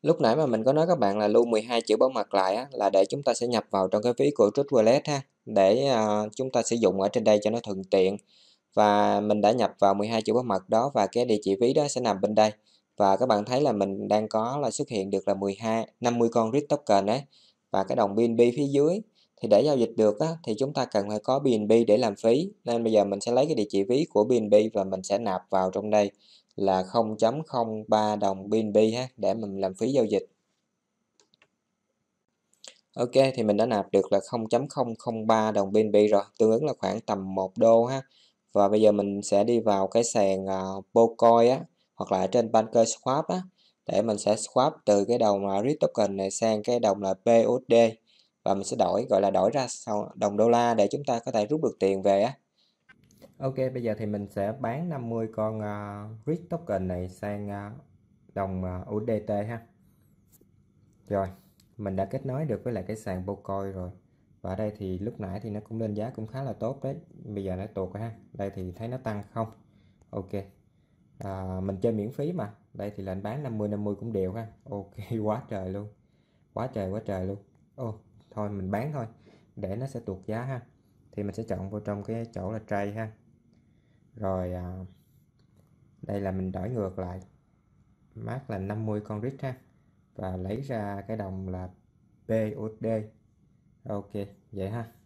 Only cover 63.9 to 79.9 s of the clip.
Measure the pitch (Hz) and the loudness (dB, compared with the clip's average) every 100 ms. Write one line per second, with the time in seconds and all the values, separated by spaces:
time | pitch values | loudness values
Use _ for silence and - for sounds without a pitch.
63.9 | - _ _ _ _ 92 95 107 104 98 | -12 _ _ _ _ -10 -6 -6 -6 -8
64.9 | 90 104 - 98 95 113 104 107 113 110 | -6 -8 -8 -10 -10 -8 -10 -10 -6 -6
65.9 | 104 113 123 110 131 135 101 110 135 131 | -6 -8 -10 -12 -10 -10 -6 -8 -6 -8
66.9 | 156 - - - 98 95 90 104 98 92 | -10 -16 -20 -12 -8 -6 -6 -8 -8 -8
67.9 | 101 117 113 - - 98 98 92 90 113 | -8 -12 -12 -18 -10 -8 -8 -12 -10 -10
68.9 | 127 123 104 98 113 113 - _ _ _ | -8 -8 -8 -8 -8 -8 -8 _ _ _
69.9 | _ _ 107 95 101 95 _ _ _ _ | _ _ -12 -8 -10 -10 _ _ _ _
70.9 | _ _ _ 101 95 92 92 95 95 117 | _ _ _ -10 -8 -6 -6 -6 -2 -2
71.9 | 107 104 139 147 175 104 - _ - 101 | -2 -6 -6 -6 -6 -8 -12 _ -12 -10
72.9 | 104 95 95 101 131 139 110 104 104 104 | -10 -8 -8 -8 -8 -8 -6 -4 -4 -6
73.9 | 101 113 101 92 107 110 - - 101 95 | -6 -6 -4 -4 -6 -12 -16 -12 -12 -12
74.9 | - 101 113 104 117 - 101 92 98 104 | -16 -8 -4 -4 -4 -6 -10 -8 -10 -12
75.9 | _ _ _ _ _ _ 101 127 110 95 | _ _ _ _ _ _ -10 -8 -6 -6
76.9 | 101 - 95 92 101 _ _ _ - 120 | -6 -6 -6 -6 -8 _ _ _ -12 -10
77.9 | 104 _ _ _ - 104 101 95 101 135 | -12 _ _ _ -10 -8 -8 -6 -6 -6
78.9 | 147 113 - _ _ _ - 98 104 135 | -8 -12 -16 _ _ _ -12 -8 -8 -8